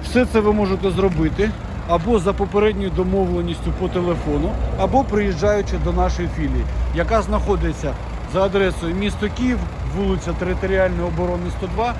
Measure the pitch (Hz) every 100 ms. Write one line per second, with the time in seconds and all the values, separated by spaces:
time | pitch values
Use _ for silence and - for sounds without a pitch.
0 | - 247 247 220 214 208 196 190 190 175
1 | 196 160 156 - 214 - - - - 170
2 | 180 226 175 190 196 202 214 202 196 160
3 | 185 196 180 175 170 160 165 - 185 180
4 | 175 165 151 143 170 - - - 190 240
5 | 269 208 202 170 202 208 190 180 151 175
6 | 180 - 170 - 147 127 117 - - 160
7 | 175 220 190 214 190 185 165 - 147 156
8 | - - - 185 196 196 190 - 170 180
9 | 202 - 208 - 254 226 175 - - 180
10 | 196 185 - 156 180 180 185 190 185 175
11 | 175 165 180 175 175 - 190 - 240